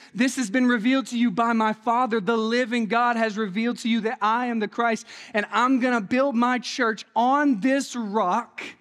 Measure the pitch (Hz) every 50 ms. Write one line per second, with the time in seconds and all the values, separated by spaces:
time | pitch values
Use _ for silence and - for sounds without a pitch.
0 | - - - 190 247 269 - 262 247 190 196 262 254 247 247 233 190 254 269 269
1 | 220 - 247 233 240 233 180 240 233 233 233 226 220 214 214 220 - 240 226 247
2 | 254 220 226 226 180 202 233 226 220 220 233 247 240 214 240 240 226 185 226 233
3 | 240 240 233 226 226 220 196 214 220 196 180 226 233 240 247 - - 220 226 226
4 | 196 220 - - 202 214 226 240 247 240 233 226 208 202 - - 233 233 220 -
5 | - - - - - - - 208 208 - 202 214 240 262 269 240 247 254 247 233
6 | 196 170 247 254 277 285 233 233 240 247 254 240 - - - - 240 220 220 -
7 | - - _ 220 233 254 277 285 294 285 254 190 190 262 269 277 - - - 240
8 | 226 202 196 220 196 175 190 233 233 - _ - - - - _